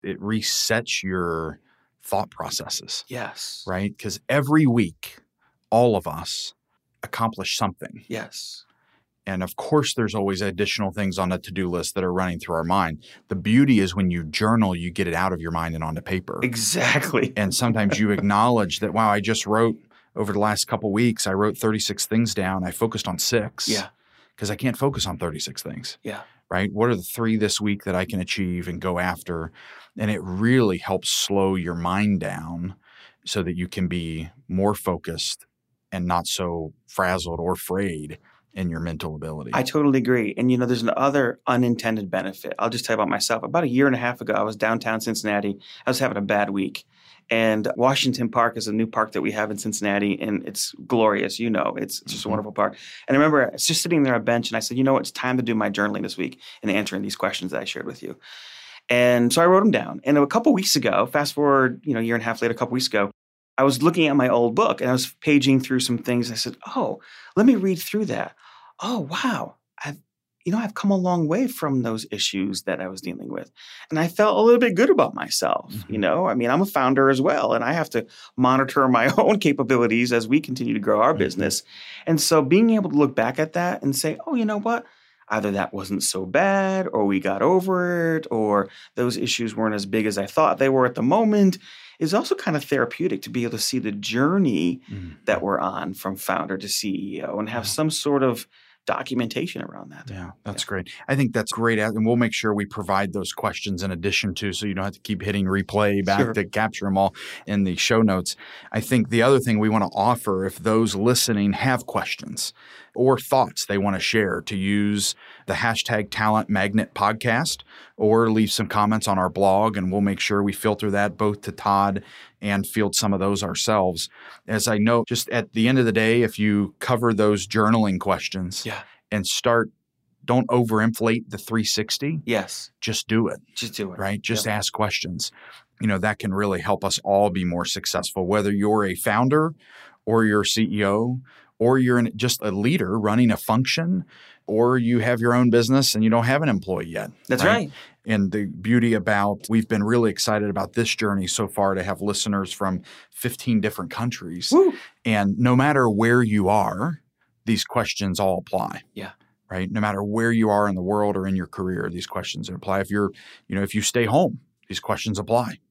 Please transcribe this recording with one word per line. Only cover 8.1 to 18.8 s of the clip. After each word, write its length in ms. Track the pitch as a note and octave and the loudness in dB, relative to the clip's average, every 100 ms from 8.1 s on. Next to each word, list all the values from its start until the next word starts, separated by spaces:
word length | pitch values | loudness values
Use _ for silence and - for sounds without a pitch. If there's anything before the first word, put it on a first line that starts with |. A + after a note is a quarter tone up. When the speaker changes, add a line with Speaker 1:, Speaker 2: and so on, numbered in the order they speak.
| A2+ A2 - - - _ _ _ _ _ _ - | -10 -10 -14 -14 -16 _ _ _ _ _ _ -8
Speaker 1:
And 180 | F#2+ | -6
of 120 | F#2 - | -6 -8
course, 380 | - D3+ C3+ | 2 2 2
there's 220 | - A2 G#2 | -2 -2 0
always 260 | G2 F#2+ | -2 -2
additional 500 | G2+ F2+ G2+ - G2 | -4 -2 -4 -2 -4
things 280 | F2+ F#2+ F2+ | -2 -4 -2
on 100 | F2+ | -2
the 80 | F2+ | -2
to-do 320 | - F#2 F2+ | -6 -6 -4
list 240 | F2 D#2 G2 | -4 -4 -4
that 80 | |
are 100 | F#2 | -2
running 260 | F2+ F#2 E2+ | 0 -2 -4
through 160 | - E2 | -4 -2
our 80 | |
mind. 400 | E2 F#2+ E2+ D2+ - - _ | 0 0 0 -4 -14 -20 _
The 80 | F#2+ | -6
beauty 440 | G2+ A#2 C#3 A2+ | 2 4 6 4
is 140 | F#2+ F2 | 2 0
when 140 | F#2 | -2
you 140 | F2 | -2
journal, 520 | D#2 - G#2+ A#2 G2+ E2+ | -4 -2 2 4 2 0
you 140 | F2 | -6
get 180 | F2 F2 | -4 -2
it 60 | |
out 200 | E2 F#2+ | 0 -2
of 60 | F2 | -2
your 100 | E2 | -4
mind 240 | E2 E2 D#2+ | -4 -4 -4
and 80 | |
onto 180 | D#2+ D#2+ | -6 -6
paper. 380 | - F#2+ - - | -4 -6 -6 -6
Speaker 2:
Exactly. 880 | B2+ A#2 A2 F3 - D3 - A#2+ C3 | -4 -4 -2 0 0 0 0 -2 -2
<laughs> 40 | - | -2
Speaker 1:
And 160 | G2 | -2
sometimes 460 | - B2 A2 G2+ G2+ | 0 0 0 0 0
you 100 | G#2+ | 0
acknowledge 680 | G2+ G2+ G2+ A#2 A#2+ F#2+ | 0 2 4 4 2 0
that, 140 | - | -4